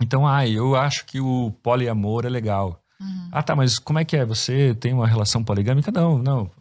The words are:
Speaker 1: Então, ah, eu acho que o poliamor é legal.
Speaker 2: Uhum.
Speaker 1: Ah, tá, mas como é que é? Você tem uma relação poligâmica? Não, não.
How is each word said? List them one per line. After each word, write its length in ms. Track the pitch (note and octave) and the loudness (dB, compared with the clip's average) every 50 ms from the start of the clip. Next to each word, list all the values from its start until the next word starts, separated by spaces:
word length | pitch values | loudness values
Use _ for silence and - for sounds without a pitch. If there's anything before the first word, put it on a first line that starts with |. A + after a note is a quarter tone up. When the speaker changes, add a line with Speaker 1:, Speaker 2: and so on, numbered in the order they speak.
Speaker 1:
Então, 240 | A#2 A2+ C#3 C3+ D3 | -2 0 2 2 2
ah, 200 | C#3+ C3+ C#3+ B2+ | 2 2 2 2
eu 280 | A2+ A2 A2 B2 C3+ C3+ | 2 0 0 2 2 2
acho 300 | C3 C#3 C#3+ C3+ - - | 2 2 0 -2 -6 -8
que 140 | - - C3+ | -8 -6 -4
o 320 | C3+ C3 B2+ B2+ A#2+ A2 G2+ - | -2 0 0 0 -2 -4 -6 -4
poliamor 640 | - A#2+ A#2+ B2+ B2 A#2 A2+ G#2 G2+ G#2+ A2 A#2+ A#2+ | -2 0 0 0 0 0 0 -2 -2 0 -2 -2 -2
é 40 | B2 | -2
legal. 520 | B2+ A#2+ A2 G#2+ G2+ G2 G2 F2+ E2 - _ _ _ - | -4 -4 -2 -2 -2 -2 -2 -4 -6 -10 _ _ _ -14
Speaker 2:
Uhum. 300 | F#3+ F#3+ F#3 F#3 F3 F3 | -12 -10 -10 -10 -10 -6
Speaker 1:
Ah, 120 | - D3+ D3+ | -4 -4 -2
tá, 120 | D#3+ D#3+ | 0 2
mas 220 | C#3+ C3 B2 - - | 2 2 2 0 -2
como 200 | - - D3+ D#3+ | -2 -2 -2 0
é 60 | D#3+ | 0
que 100 | - D#3+ | 0 0
é? 100 | C#3+ B2 | 0 0
Você 480 | A2 A2 - - - B2+ C#3 C#3 B2+ A2 | 0 -2 -4 -2 -2 0 2 2 2 2
tem 180 | A#2 - A#2+ C3 | 0 -2 0 0
uma 140 | B2 A2+ | 2 2
relação 360 | A2 A#2 A2+ G#2 - - A#2 A2 | 2 2 2 2 0 0 0 0
poligâmica? 480 | G#2+ G2+ G2+ G2+ A#2+ C3 D3 - G#3 | 0 0 0 2 2 2 2 0 0
Não, 260 | B3 F3 E3+ E3+ D3+ | 0 2 2 2 2
não. 320 | A#2+ B2 C#3 C#3 A#2+ G2 F2+ - _ | 2 2 0 0 0 -2 -6 -10 _